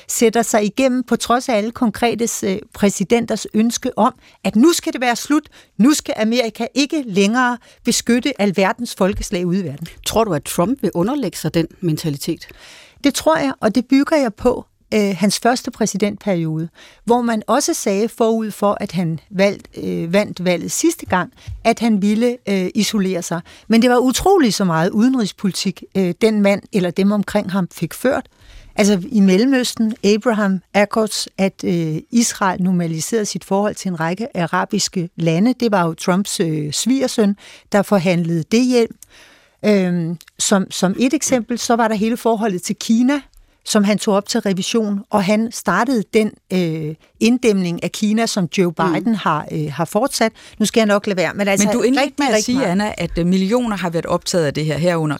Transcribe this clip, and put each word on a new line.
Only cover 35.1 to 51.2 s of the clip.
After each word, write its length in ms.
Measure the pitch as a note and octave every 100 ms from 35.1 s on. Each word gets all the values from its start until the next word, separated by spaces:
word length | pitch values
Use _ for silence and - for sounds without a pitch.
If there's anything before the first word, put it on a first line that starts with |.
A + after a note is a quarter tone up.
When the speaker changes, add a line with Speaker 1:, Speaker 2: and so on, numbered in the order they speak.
| -
Speaker 1:
lande. 360 | E3 E3 A#3 B3
Det 120 | A#3
var 140 | G3+ E3+
jo 80 |
Trumps, 460 | E3 - F3+ G3+ -
øh, 340 | E3 D3+ D3+
svigersøn, 640 | - A3 C4+ B3+ - G3+ G3+ - - _
der 100 | G3+
forhandlede 640 | F#3 G3+ F3 F3 E3 E3+ D3+
det 140 | A3+ B3+
hjem. 300 | B3 A3+ - - - - _ _ _ G#3+
Øhm, 520 | G3+ F3+ F3 E3 F3 - -
som, 320 | - G3 -
som 240 | - F#3 G3+
et 140 | B3+
eksempel, 460 | D#4 - B3+ A3 A#3
så 160 | - A#3
var 120 | A3
der 80 | A3
hele 220 | A3 A#3+
forholdet 440 | A3+ A3+ A3+ F3+
til 140 | - G3
Kina, 460 | - A3+ B3+ C#4+ - - _ _ -
som 180 | A3
han 140 | G3+ G3+
tog 160 | - G3
op 120 | -
til 120 | A#3
revision, 580 | G3+ F#3 - A#3 G#3 G3+ -
og 140 | G#3
han 280 | F#3 G#3+ A3+
startede 520 | - - F3+ A#3+ B3 F3+
den, 180 | A3 G#3+ - _
øh, 420 | F#3+ E3+ D#3+ D3+ D#3+ _ _
inddæmning 640 | A3 B3 A#3 G3 F3 E3+
af 80 | F3
Kina, 340 | - G#3 G#3+ A3+
som 220 | G#3 E3+ -
Joe 160 | F3 D#3+
Speaker 2:
Mm. 140 | E3
Speaker 1:
Biden 220 | E3+ G3 G#3
har, 320 | F#3 D3+ -
øh, 200 | D#3+ D3+
har 120 | C#3+ D#3+
fortsat. 460 | G#3 C4+ - A3+ - - -
Nu 60 | G#3
skal 140 | A3+
jeg 80 | A3
nok 200 | G3+ G#3+
lade 100 |
være, 160 | F#3